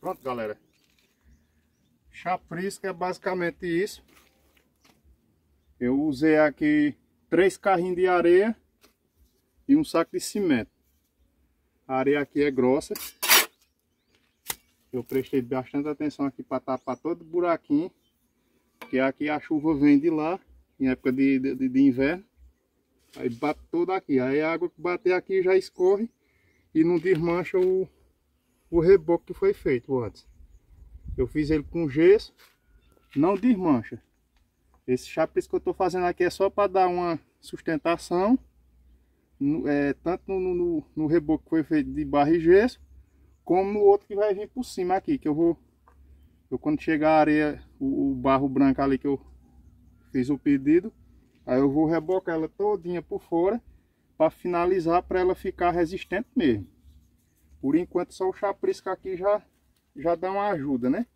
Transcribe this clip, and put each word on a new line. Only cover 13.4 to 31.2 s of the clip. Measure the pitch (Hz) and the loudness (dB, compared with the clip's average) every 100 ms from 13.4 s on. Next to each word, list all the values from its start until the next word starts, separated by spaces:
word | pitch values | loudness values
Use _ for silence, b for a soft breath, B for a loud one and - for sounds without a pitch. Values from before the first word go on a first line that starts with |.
| - _ _ _ _ _ _ _ _ _ - - _ _ _ | 0 _ _ _ _ _ _ _ _ _ -14 -14 _ _ _
Eu | 123 | -12
prestei | 120 135 131 139 | -6 -6 -2 -4
bastante | 120 127 127 143 147 | -4 -8 -6 -8 -6
atenção | 147 151 - 139 | -6 -8 -6 -8
aqui | - | -8
pra | 127 131 | -10 -10
tapar | - 131 - - | -6 -8 -8 -8
todo | 151 170 | -6 -8
buraquinho, | 165 170 175 165 _ 147 175 _ _ _ _ _ _ _ _ _ | -6 -4 -2 -2 _ -2 -2 _ _ _ _ _ _ _ _ _
porque | - 127 | -6 -2
aqui | 135 135 147 | -2 -2 -6
a | 151 | -6
chuva | - 156 151 | -4 -4 0
vem | 151 147 143 | 2 6 6
de | 160 | 4
lá, | 160 156 190 _ _ _ _ | -2 -4 -6 _ _ _ _
em | 135 | -2
época | 127 139 | -2 -2
de, | 131 139 135 | 0 2 2
de, | 131 | -2
de, | 131 131 | -4 -2
de | 127 | 2
inverno. | 139 123 135 180 - _ - _ _ _ _ _ _ - | 2 4 0 -2 -10 _ -20 _ _ _ _ _ _ -8
Aí | 131 | -8
bate | 117 147 156 - | -6 -6 -6 -6
toda | 165 175 185 | -4 -2 -4
aqui. | - 139 | -2 -2
Aí | 127 139 | 0 -2
a | 156 | -2
água | 160 175 | -4 -6
que | _ | _
bater | 160 180 185 | -6 -4 0
aqui | 185 - 190 | -2 0 -2
já | 180 190 | 2 2
escorre | 185 - 180 196 226 _ _ _ _ _ _ | 0 -2 2 2 -2 _ _ _ _ _ _
e | 156 | 0
não | 165 175 | 2 2
desmancha | 170 175 170 170 170 185 | 2 0 2 -2 -2 0
o, | 185 185 185 _ _ _ _ _ _ _ _ | 2 0 -4 _ _ _ _ _ _ _ _
o | 170 | 0
reboco | 165 196 156 170 _ | 6 4 4 -2 _
que | |
foi | 175 196 | -2 -2
feito | 202 - 127 120 131 | 0 -2 -2 -2 -4
antes. | 110 - _ _ - - _ - - - - | -4 -10 _ _ -20 -20 _ -20 -20 -20 -14
Eu | - | -6